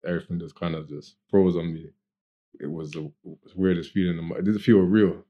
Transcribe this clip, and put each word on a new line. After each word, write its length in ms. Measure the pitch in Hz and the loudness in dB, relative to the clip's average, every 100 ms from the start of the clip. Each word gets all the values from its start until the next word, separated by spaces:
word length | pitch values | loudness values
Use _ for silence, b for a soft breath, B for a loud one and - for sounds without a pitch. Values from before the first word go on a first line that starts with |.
Everything 360 | - 85 - 87 | -6 -6 -6 -8
just 160 | 82 - | -8 -8
kind 180 | 85 | -6
of 140 | 80 78 | -6 -10
just 260 | 73 - _ - | -14 -16 _ 0
froze 260 | 101 92 87 | 2 4 2
on 160 | 82 | -4
me. 180 | 80 82 _ _ _ _ _ _ - | -8 -14 _ _ _ _ _ _ -14
It 60 | 71 | -12
was 240 | 82 78 | -10 -10
the 220 | 80 76 _ | -12 -12 _
w-, 140 | 90 78 _ | -20 -20 _
weirdest 380 | 92 95 87 80 | 0 2 2 -2
feeling. 260 | 98 90 82 | -2 -2 -2
In 60 | |
my, 120 | 82 - | -6 -4
it 80 | |
didn't 160 | 95 107 | -2 0
feel 160 | - 104 | 6 6
real. 440 | 90 107 95 - - | 6 4 4 0 -14